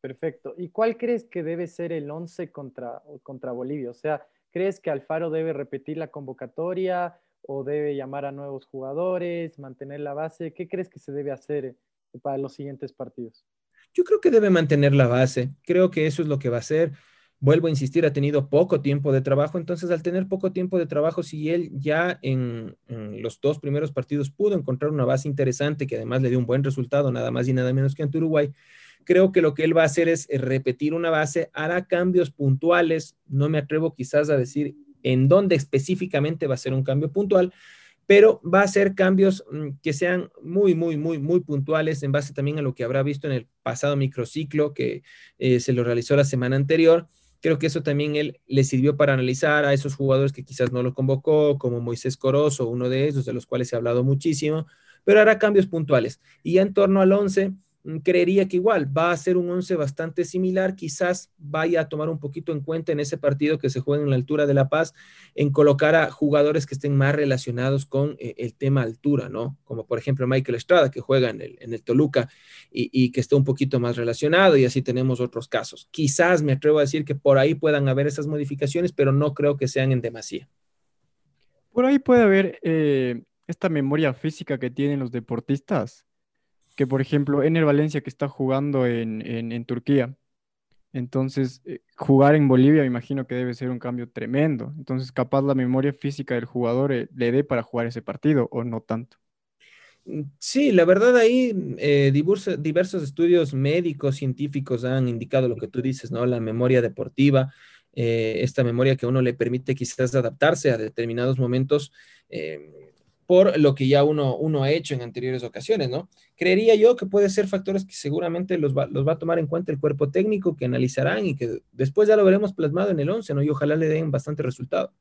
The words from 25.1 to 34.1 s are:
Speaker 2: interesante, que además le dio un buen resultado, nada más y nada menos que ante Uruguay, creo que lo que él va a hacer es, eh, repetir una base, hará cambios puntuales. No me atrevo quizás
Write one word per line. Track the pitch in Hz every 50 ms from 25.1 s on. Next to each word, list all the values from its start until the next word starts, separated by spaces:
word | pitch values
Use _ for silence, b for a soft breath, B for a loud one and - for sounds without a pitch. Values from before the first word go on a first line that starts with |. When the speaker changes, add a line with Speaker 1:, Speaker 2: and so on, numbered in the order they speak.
| 135 135 139 151
Speaker 2:
interesante, | 139 139 139 131 123 - 143 147 151 147 139
que | 135 123
además | 110 110 117 123 131 135
le | 123
dio | 123 127
un | 123
buen | 117 123 135 139
resultado, | 139 135 139 123 120 - 143 147 135 123
nada | 120 117 120
más | 120 123 123
y | 127 131
nada | 127 127 127 127
menos | 135 135 139 139
que | - 156
ante | 143 143 160
Uruguay, | 160 160 156 151 147 143 143 b b b b b b b b b b
creo | - 175 180 190 190 190
que | 185 165
lo | 156 143
que | 147 156
él | 160 160
va | 165 160
a |
hacer | 151 139 170 165 165
es, | 165 156 - _
eh, | 143 135
repetir | 127 127 135 131 135 131 123 _ 147 151 156
una | 170 170 165
base, | 160 151 156 143 143 175 160 - _
hará | 143 156 160 170 180 180 _
cambios | - 175 180 185 180 180 175 139
puntuales. | - _ 143 135 135 135 - 165 170 175 175 160 160 160 156 - _ _ _
No | _ 143 135 143 151
me | 160 151
atrevo | 139 143 156 156 160 165 -
quizás | _ 131 127